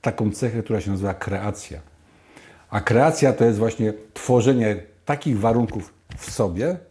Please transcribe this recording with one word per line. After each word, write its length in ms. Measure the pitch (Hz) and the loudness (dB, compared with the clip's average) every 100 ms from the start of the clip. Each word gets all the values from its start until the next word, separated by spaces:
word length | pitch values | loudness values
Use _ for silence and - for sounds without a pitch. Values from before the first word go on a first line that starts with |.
taką 280 | 123 - 107 | -2 0 -2
cechę, 300 | 101 123 113 | 0 -4 -4
która 180 | - 110 | -4 -4
się 100 | 98 | -2
nazywa 240 | 98 101 | -4 -4
kreacja. 640 | 92 - 95 104 98 - 78 - _ _ _ _ - - - _ | -6 -6 -4 -4 -8 -12 -16 -18 _ _ _ _ -20 -20 -20 _
A 100 | 107 | -4
kreacja 520 | - 117 151 160 135 | 2 4 4 4 2
to 120 | 110 | 4
jest 140 | 117 104 | 2 4
właśnie 340 | 113 - 107 107 - | -2 0 -2 -4 -14
tworzenie 640 | - - 123 117 127 110 98 - _ | -12 2 4 4 2 2 -2 -8 _
takich 360 | - 143 156 110 | -6 -4 -2 0
warunków 520 | 113 117 117 107 - _ _ - | 2 2 0 -4 -12 _ _ -14
w 140 | - | -10
sobie 460 | - 101 85 143 180 - | -2 -2 0 -4 -4 -10